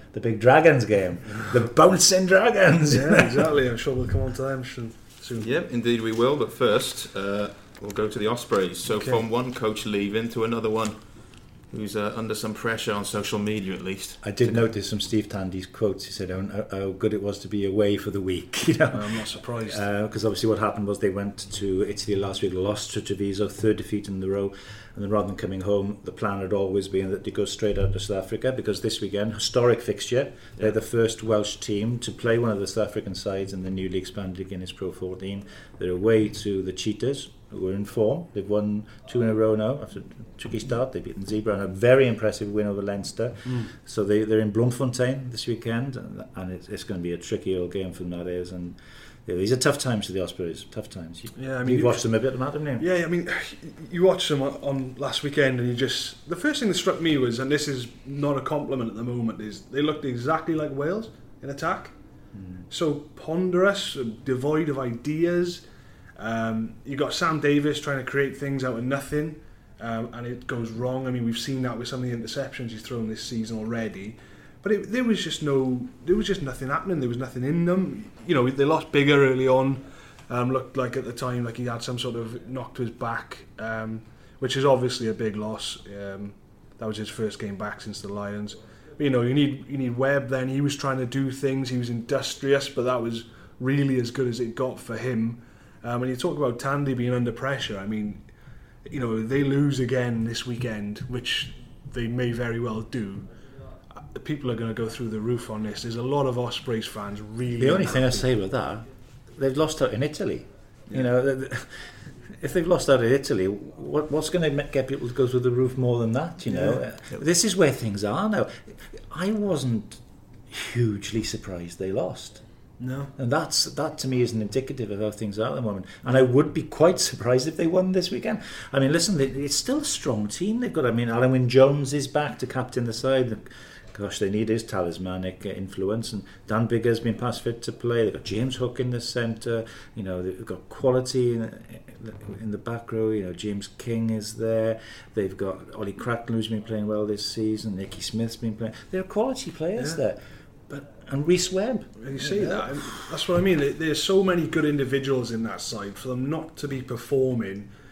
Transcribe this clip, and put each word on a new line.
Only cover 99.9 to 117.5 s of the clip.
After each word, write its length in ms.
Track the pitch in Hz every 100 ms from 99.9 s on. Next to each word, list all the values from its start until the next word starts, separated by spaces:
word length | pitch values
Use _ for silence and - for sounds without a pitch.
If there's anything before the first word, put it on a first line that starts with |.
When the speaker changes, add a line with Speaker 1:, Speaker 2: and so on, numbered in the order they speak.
| 127 120 113
Speaker 2:
this 220 | 113 117 123
weekend, 520 | 120 120 107 104 104 -
which 420 | 123 - - - - - - -
they 160 | 123 117
may 240 | 123 123
very 280 | 117 117 117
well 200 | 117 110
do. 460 | 110 127 98 98 - - - - - - -
Uh, 60 | - - -
people 260 | - 143 127
are 60 | 113
gonna 180 | 113
go 140 | 110 110
through 220 | - 117
the 100 | 107
roof 300 | 113 120 -
on 140 | 107
this. 180 | 107 104
There's 140 | 117 117
a 40 |
lot 220 | 127 143 135
of 140 | 123
Ospreys 480 | 123 - 127 113 -
fans 340 | 107 101 104
really 360 | 107 113 123 117
Speaker 1:
The 160 | 131
only 120 | 190 156
thing 180 | 131
I 40 | 127
Speaker 2:
unhappy. 100 | 123
Speaker 1:
say 160 | 131
about 180 | 110 95
that, 280 | 123 71 110 - - - - - -
they've 180 | 135 135
lost 240 | 156 -
out 120 | 131
in 100 | 107
Italy. 420 | 147 - 151 67 - - - - -
You 80 | 135
Speaker 2:
Yeah. 40 |
Speaker 1:
know, 320 | 123 127 135 131
th-, 140 | 127
th-, 120 | 123 - - - - - - - -
if 120 | 139
they've 120 | 185 165
lost 220 | 175 -
out 140 | 127
in 80 | 117
Italy, 360 | 139 139 104 95
what, 640 | 101 - - 143 147 151
what's 200 | 151 151
gonna 220 | 180 156
ma-, 120 | 143 139
get 160 | 135 135
people 220 | 139 123
to 40 |
go 140 | 131 127
through 140 | 123
the 100 | 123
roof 260 | 120 123 131
more 220 | 123 117
than 140 | 113
that? 320 | 123 170 - -
You 80 |
know, 260 | - - 127 113 - -
Speaker 2:
Yeah. 80 | -
Speaker 1:
Uh, 20 |
this 220 | 156 175
is 140 | 220